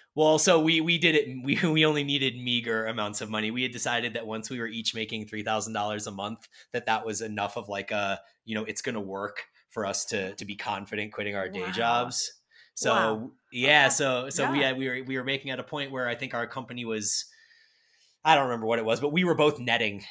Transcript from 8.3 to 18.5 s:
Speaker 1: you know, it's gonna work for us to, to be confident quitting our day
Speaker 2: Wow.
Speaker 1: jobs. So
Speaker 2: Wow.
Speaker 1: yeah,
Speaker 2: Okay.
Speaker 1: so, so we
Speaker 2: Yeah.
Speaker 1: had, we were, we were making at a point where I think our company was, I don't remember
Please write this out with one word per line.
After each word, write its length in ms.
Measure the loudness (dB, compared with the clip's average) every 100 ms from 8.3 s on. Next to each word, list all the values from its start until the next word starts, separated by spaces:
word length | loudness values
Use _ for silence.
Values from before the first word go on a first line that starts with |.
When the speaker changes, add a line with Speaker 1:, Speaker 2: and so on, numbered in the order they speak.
| _ -8
Speaker 1:
you 100 | -6
know, 80 |
it's 180 | -4 -6
gonna 200 | -6 -6
work 420 | -6 -6 -8 -10 -16 _ _
for 160 | -6 -4
us 200 | -2 -4
to, 280 | -4 -4 -8
to 100 | -10
be 100 | -8
confident 560 | -6 -6 -6 -6 -6
quitting 240 | -6 -6 -4
our 140 | -4
day 140 | -4
Speaker 2:
Wow. 80 | -4
Speaker 1:
jobs. 600 | 0 2 2 0 -4 -6 -8 _ -20 -18 -4
So 160 | 2
Speaker 2:
Wow. 380 | 4 4 0 -6 -14 _
Speaker 1:
yeah, 360 | 0 6 8 6
Speaker 2:
Okay. 60 |
Speaker 1:
so, 360 | 4 2 0 -2
so 200 | -2 0
we 120 | 2
Speaker 2:
Yeah. 60 | 2
Speaker 1:
had, 80 | 0
we 100 | -2
were, 160 | -4
we 140 | -4 -4
were 80 | -2
making 260 | -2 -4
at 80 | -8
a 40 |
point 280 | -6 -6 -6
where 160 | -4 -2
I 80 | -2
think 180 | -4
our 140 | -4 -4
company 380 | -6 -8 -8 -4
was, 400 | -2 -2 -2 -6 -14 _ _ _ _ _ _ _ _
I 120 | 4 6
don't 80 |
remember 240 | 6